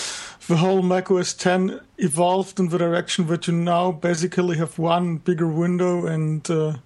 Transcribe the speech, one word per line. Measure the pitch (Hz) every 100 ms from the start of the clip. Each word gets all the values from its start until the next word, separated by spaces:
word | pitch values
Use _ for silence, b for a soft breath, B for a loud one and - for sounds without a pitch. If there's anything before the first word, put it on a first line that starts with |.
| B B B B -
the | 170
whole | 185 190
Mac | 180 185 185
O | 185
S | 175
ten | - 185 185 190 - - -
evolved | 180 151 175 190 190 -
in | 175
the | 170
direction | 170 170 170 - 160
that | 165 -
you |
now | 170 175 170 180
basically | 156 175 165 180 180 180 160
have | 160 -
one | 165 170 180 160
bigger | - 165 165
window | 156 175 180 180 175 170
and, | 160 156 156 -
uh, | 160 156 147